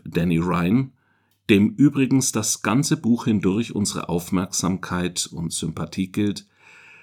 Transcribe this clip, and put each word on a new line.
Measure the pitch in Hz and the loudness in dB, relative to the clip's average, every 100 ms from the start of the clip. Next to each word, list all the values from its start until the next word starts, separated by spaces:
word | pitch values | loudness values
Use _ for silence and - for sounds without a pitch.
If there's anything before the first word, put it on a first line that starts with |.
Danny | - 82 87 82 | -6 -2 0 0
Ryan, | 87 87 87 120 135 _ _ _ _ _ - | 0 0 2 2 0 _ _ _ _ _ 2
dem | 101 101 | 4 4
übrigens | - 139 139 127 135 131 | 4 4 4 2 2 2
das | 113 107 - | -2 -2 -2
ganze | 110 120 147 160 | 0 0 0 0
Buch | 113 120 | 0 0
hindurch | - 104 92 101 117 | 2 2 2 0 -2
unsere | - 101 - - | -2 -4 -4 -4
Aufmerksamkeit | 85 - 92 87 - 90 92 - 90 87 87 - | -4 -2 -2 -2 -2 -2 -2 -4 -4 -4 -4 -8
und | - 82 | -6 -6
Sympathie | - 80 80 82 - 92 | -6 -6 -6 -8 -6 -4
gilt, | 101 104 - - _ - - - - | -2 -2 -2 -10 _ -20 -20 -20 -20